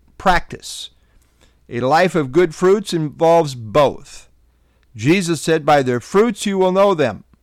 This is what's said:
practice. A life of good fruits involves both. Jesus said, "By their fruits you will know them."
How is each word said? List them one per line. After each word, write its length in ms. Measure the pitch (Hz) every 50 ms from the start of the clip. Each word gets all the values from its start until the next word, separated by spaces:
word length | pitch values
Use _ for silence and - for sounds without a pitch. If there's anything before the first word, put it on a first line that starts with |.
| _ _ _
practice. 720 | _ - 190 180 165 - - 127 - - - - - - - _ _ _ _ _ _ _ _ _ _ _ _ _ _ _ -
A 120 | 120 120
life 340 | 123 131 151 165 190 180 -
of 180 | 165 143 127
good 220 | 123 175 185 165 151
fruits 400 | - 180 185 196 220 196 - 175
involves 600 | 165 156 143 - 139 165 165 170 170 156 143 131
both. 760 | 120 113 104 101 147 143 113 95 - - - - - - _ _ _ _ _ _ _ _ _ _ _ _ _ -
Jesus 480 | 110 107 143 180 202 175 170 165 143
said, 240 | - 170 160 160 139
"By 160 | 156 147 143
their 180 | 131 127 123 120
fruits 460 | - - - 196 226 240 208 - -
you 100 | 208 196
will 160 | 190 185 185
know 220 | 185 190 202 202 190
them." 300 | 151 139 113 95 - - _ _ _